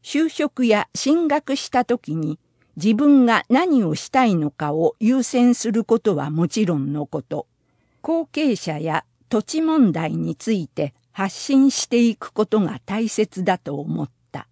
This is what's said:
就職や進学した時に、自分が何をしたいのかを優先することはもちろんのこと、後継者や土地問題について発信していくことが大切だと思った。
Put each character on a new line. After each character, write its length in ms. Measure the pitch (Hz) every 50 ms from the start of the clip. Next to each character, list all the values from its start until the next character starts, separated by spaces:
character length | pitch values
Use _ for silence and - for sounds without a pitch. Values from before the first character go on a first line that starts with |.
| _
就 240 | - - 285 320 320
職 360 | - - 285 - _ - 254
や 240 | 233 214 208 202 _ _
進 320 | - - 262 302 339 339
学 300 | 302 285 - _ - 277
し 140 | - - -
た 140 | - 247 247
時 300 | - 240 240 _ - 156
に、 240 | 160 156 156 156 _ _ _ _ _ _ _ _
自 180 | - 156 214 226
分 320 | 214 294 294 285 269 247
が 180 | 233 226 202 - _
何 340 | 226 277 359 370 302 254
を 140 | 202 160 151
し 140 | - - -
た 140 | - 262 254
い 120 | 226 190
の 160 | 165 151 147
か 200 | _ - 156 147
を 220 | 147 160 165 156 - _
優 240 | 220 220 254 269 240
先 320 | - - 247 247 247 240
す 160 | - - 233
る 100 | 202 226
こ 160 | 214 - 226 226
と 160 | _ 214 180
は 160 | 143 139 147
も 160 | 151 160 170
ち 200 | - - 220 214
ろ 100 | 175 170
ん 160 | 143 135 143
の 140 | 143 147 147
こ 160 | - - 151
と、 260 | - _ 151 151 - _ _ _ _ _ _ _ _ _ _ _
後 260 | - - 330 330 320
継 280 | _ - 285 311 277 220
者 240 | - - 175 151 147
や 260 | 156 160 151 - - _ _ _ _ _ -
土 80 | 214
地 200 | 214 - - 311
問 280 | 320 320 320 311 247 190
題 220 | 147 160 165 156
に 240 | 160 165 165 165 156
つ 160 | _ - 220
い 160 | 226 190 156 -
て 260 | _ - 151 139 _ _ _ _
発 240 | _ - 196 190 -
信 380 | - - - 277 269 269 277
し 160 | - - - _
て 120 | 240 240
い 140 | 233 233 208
く 160 | _ - -
こ 160 | _ - 214
と 140 | - - 220
が 200 | 196 156 - - _
大 220 | - 196 220 226 214
切 340 | - - 214 - - 190
だ 160 | 185 196 185 -
と 220 | _ 147 143 143
思 240 | 147 165 160 165 151
っ 60 | 139 _ _ _ _
た。 160 | - 139 - _